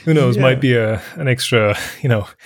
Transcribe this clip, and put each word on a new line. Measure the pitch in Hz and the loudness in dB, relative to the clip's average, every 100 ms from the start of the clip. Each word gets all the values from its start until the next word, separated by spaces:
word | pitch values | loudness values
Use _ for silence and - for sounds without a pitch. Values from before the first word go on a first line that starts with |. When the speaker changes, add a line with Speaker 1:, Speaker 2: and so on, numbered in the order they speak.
| 165 | 0
Speaker 1:
Who | |
knows? | 156 127 123 | 2 2 2
Speaker 2:
Yeah. | |
Speaker 1:
Might | 131 131 | 2 2
be | 131 120 | 2 2
a, | 110 110 - - | 0 -4 -8 -6
an | 135 | -2
extra, | 123 - 120 104 101 - - | -2 0 0 2 -2 -6 -6
you | 131 | -2
know, | 113 95 - | -2 -4 -14